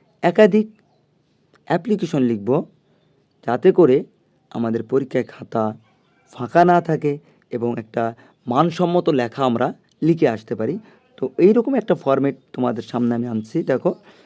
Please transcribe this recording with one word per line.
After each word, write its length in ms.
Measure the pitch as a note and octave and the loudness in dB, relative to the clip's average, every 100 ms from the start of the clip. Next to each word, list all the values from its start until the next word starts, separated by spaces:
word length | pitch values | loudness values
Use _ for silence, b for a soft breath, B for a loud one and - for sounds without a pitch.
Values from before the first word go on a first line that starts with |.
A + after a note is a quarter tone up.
| _ - | _ -4
একাধিক 480 | F3 E3+ G#3+ G#3+ A3 _ _ _ _ _ _ _ _ _ - | 0 4 6 4 -2 _ _ _ _ _ _ _ _ _ -6
অ্যাপ্লিকেশন 560 | E3+ D#3+ G3+ E3 D3+ | -4 -2 -4 -2 -2
লিখব, 420 | B2 A2 G2+ C#3+ - _ _ _ _ _ _ _ - | 0 -2 -2 -2 -4 _ _ _ _ _ _ _ -6
যাতে 260 | A#2+ F3+ | 0 2
করে 320 | - D3+ C3+ - _ _ _ _ | 6 6 4 0 _ _ _ _
আমাদের 340 | A#2+ A#2 A2+ | -6 -4 -4
পরীক্ষায় 400 | A2 C3 C3+ C3 | -2 -4 -2 -4
খাতা 540 | A2+ - A#2 A2+ G#2+ G#2+ _ _ _ _ _ | -6 -10 -6 -4 -4 -6 _ _ _ _ _
ফাঁকা 340 | - B2 E3+ F3 | -12 -2 2 4
না 160 | F3 | 2
থাকে 360 | E3 D#3 D3+ C#3+ b b b | 0 -2 -2 -6 b b b
এবং 300 | A#2+ A#2+ A#2 | -6 -4 -6
একটা 360 | A2 B2 A2+ A2+ b b - | -6 -4 -4 -6 b b -4
মানসম্মত 640 | B2 E3+ E3+ F3 F3 E3+ | 0 0 0 0 0 0
লেখা 360 | C#3+ A#2+ C#3 C3 | 0 -2 -2 -2
আমরা 280 | A#2 C3 - _ - | 0 -2 -6 _ -4
লিখে 260 | D#3 E3 D3 | -2 2 0
আসতে 280 | G#2+ - G#2+ | -2 -8 -6
পারি। 240 | A2+ G3+ b b b - | -6 -6 b b b -10
তো 120 | C3 - | -6 2
এইরকম 380 | F3+ A3+ A#3+ C4+ | 4 4 0 -2
একটা 200 | - E3 | -2 -2
ফরম্যাট 400 | C#3 C3+ C#3 - _ | 0 0 0 -4 _
তোমাদের 300 | - B2 A2+ | -4 -4 -4
সামনে 320 | A2 B2 A#2+ A#2 | -6 -2 -2 -2
আমি 120 | A#2+ | -4
আনছি, 360 | A2 A2 A#2+ | -6 -6 -6
দেখো। 320 | - B2+ F3 - b b | -2 -2 -2 -4 b b